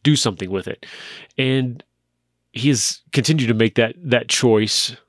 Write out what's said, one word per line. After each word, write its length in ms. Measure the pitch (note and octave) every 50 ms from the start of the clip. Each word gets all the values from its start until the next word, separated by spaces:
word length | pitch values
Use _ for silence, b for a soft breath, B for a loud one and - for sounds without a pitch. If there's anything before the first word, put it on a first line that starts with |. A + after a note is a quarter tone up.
do 140 | _ D3 D3+
something 340 | C3+ - A2+ G2 E2 G2 F2+
with 180 | G2 F#2+ F2+
it. 200 | - - _ B B B B B B B B B B B
And 460 | - C3 C3 C3 C3+ B2+ B2 A#2+ - - _ _ _ _ _ _ _ _ _ _ _ _ _ _
he 120 | A#2+ A#2+ D3
has 320 | C#3 A#2 - - - - _ _
continued 360 | - C#3 B2 - D#3+ D#3 B2+
to 60 | A2+ A#2
make 220 | A2 A2+ A2 _
that, 200 | - A#2 A2+ -
that 320 | F3+ F3+ C#3 B2 A#2+ - -
choice 640 | - - - A#2+ A2 G#2+ A2 G#2 - - - - - - _